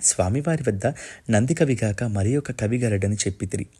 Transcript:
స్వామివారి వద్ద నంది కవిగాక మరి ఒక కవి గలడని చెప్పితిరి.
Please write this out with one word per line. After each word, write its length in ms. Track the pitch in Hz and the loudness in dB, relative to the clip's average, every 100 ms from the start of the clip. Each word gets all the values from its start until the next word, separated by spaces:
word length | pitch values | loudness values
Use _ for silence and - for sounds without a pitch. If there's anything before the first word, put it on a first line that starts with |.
స్వామివారి 600 | - - 92 123 147 160 123 | 0 2 2 0 0 0 0
వద్ద 240 | 101 117 - - - - | 0 0 -4 -10 -10 0
నంది 240 | 107 123 | 2 4
కవిగాక 500 | 165 151 123 110 101 | 2 2 2 0 0
మరి 320 | 120 101 98 139 | -2 0 2 0
ఒక 140 | - | -2
కవి 280 | 123 107 123 | -4 -2 0
గలడని 360 | 120 104 98 | 0 0 0
చెప్పితిరి. 520 | 104 - 95 92 - - _ | 0 -2 -4 -4 -4 -8 _